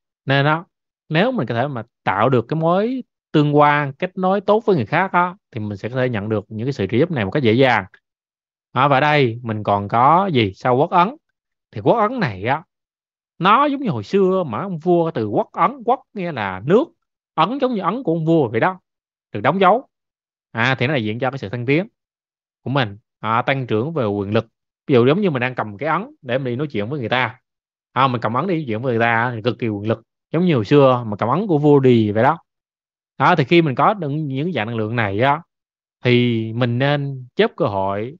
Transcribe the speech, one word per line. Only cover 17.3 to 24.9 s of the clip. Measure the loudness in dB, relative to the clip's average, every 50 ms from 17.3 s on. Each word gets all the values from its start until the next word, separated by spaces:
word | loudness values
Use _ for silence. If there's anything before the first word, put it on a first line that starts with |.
| -2
Ấn | -2 -2 -2 -2 -4
giống | -4 -2 -2
như | -2
ấn | -4 -4 -4 -4 -4
của | -4 -4
ông | -2 0
vua | 2 2 2 2 0
vậy | 0 0
đó, | 0 -2 -2 -6 _ _ _ _ _ _ _ _ _ _
được | -8 0
đóng | 0 2 2 4
dấu. | 4 4 4 2 0 _ _ _ _ _ _ _ _ _ _ _ _ _
À, | -4 0 0 0 0 0
thì | -2
nó | -2 -2
đại | -2 -4
diện | -4 -6 -4
cho | -4 -6
cái | -6
sự | -6 -10 -10
thăng | -8 -6 -2
tiến | 0 0 0 -2 -4 _ _ _ _ _ _ _ _ _ _ _ _ _ _
của | -8 -4
mình, | -2 -2 -2 -2 -6 -16 _ _ _ -10
à, | -4 -2 -2 0
tăng | 0 -2 -2 -4 -2
trưởng | -2 -2 -2 -2 -4 -4
về | -4 -4
quyền | -2 -2 -4 -4 -2 -2
lực. | -2 -2 _ _ _ _ _ _ _ -2
Ví | 2